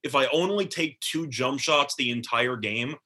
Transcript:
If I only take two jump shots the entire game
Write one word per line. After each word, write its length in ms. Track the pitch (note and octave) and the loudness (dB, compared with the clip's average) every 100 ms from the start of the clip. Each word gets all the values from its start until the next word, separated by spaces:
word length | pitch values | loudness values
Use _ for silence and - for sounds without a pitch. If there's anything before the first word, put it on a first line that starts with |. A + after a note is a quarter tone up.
If 140 | C#3 C#3 | 2 2
I 100 | C3 | 4
only 380 | D3+ F#3 G3+ F#3+ | 2 2 0 -2
take 340 | - D#3+ C3 | -2 -4 -4
two 280 | - D#3 D#3+ | -4 -2 -4
jump 320 | A#2 C3 C#3 | -2 0 0
shots 360 | C#3+ D3 C#3+ - | 2 2 2 0
the 160 | B2 | -2
entire 460 | A#2+ A#2 A#2 B2+ A#2+ | -2 -2 0 0 0
game 380 | G#2+ A2 B2 D3+ | -2 -2 -4 -8